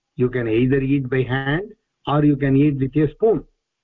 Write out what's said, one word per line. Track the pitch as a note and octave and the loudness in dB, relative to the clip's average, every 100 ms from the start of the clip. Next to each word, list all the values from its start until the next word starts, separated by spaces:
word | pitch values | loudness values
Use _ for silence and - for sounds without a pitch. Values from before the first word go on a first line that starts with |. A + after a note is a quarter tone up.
| _ - | _ -4
You | B2 | -2
can | B2+ A2+ | -2 -2
either | A2+ B2+ C3+ | 0 2 0
eat | C3+ C#3+ B2+ | 0 -2 -2
by | C3 | -2
hand | A#2 C3 C3+ D#3+ G#3+ - _ _ - | -2 -2 -2 -4 -6 -14 _ _ -2
or | D3 | 2
you | D3 C3+ | 2 2
can | C#3 C3+ | 2 2
eat | D3+ C3+ | 2 0
with | C3 D3+ | -2 -2
a | D3 | -2
spoon, | - A3+ D#3 - _ _ _ | 0 0 0 -4 _ _ _